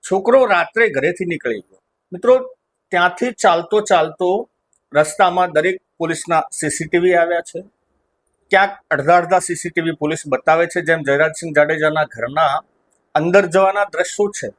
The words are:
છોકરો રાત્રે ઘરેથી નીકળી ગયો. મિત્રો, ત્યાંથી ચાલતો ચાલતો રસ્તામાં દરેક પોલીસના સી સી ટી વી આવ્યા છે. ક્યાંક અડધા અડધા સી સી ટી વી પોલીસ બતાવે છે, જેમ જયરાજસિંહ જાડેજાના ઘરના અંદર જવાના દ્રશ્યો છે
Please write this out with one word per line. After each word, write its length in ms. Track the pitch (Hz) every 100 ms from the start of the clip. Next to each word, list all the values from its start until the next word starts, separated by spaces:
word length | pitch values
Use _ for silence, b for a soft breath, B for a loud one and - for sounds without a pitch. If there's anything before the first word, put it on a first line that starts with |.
| -
છોકરો 340 | 190 196 262
રાત્રે 440 | 247 180 170 - 226
ઘરેથી 360 | 139 143 175
નીકળી 340 | 180 165 123 107
ગયો. 180 | - _ _ _ _
મિત્રો, 440 | 180 214 254 254 - _ _ _
ત્યાંથી 400 | 180 180 233 240
ચાલતો 480 | 226 208 170 170 214
ચાલતો 680 | 208 180 160 156 180 196 - _ _ _ _
રસ્તામાં 580 | 143 156 - 190 180 180
દરેક 280 | 156 170 185 _ _
પોલીસના 440 | 165 165 - 165 -
સી 160 | - 156
સી 160 | -
ટી 140 | 156 175
વી 160 | 180
આવ્યા 260 | 175 170 170
છે. 200 | - - - _ _ _ _ _ _ _ _
ક્યાંક 200 | 190 196 202 _
અડધા 260 | 147 139 175
અડધા 220 | 165 185
સી 160 | -
સી 160 | 170 175
ટી 100 | 165
વી 120 | 165
પોલીસ 300 | 156 151 160 147
બતાવે 380 | 127 - 160 170
છે, 140 | 175
જેમ 220 | 156 165
જયરાજસિંહ 520 | 139 139 156 156 170 151
જાડેજાના 480 | 147 160 156 156
ઘરના 560 | 151 - 120 147 156 143 - _ _ _ _
અંદર 320 | 151 160 185 185
જવાના 380 | 175 190 202
દ્રશ્યો 440 | 202 156 180 - 208
છે 240 | - 214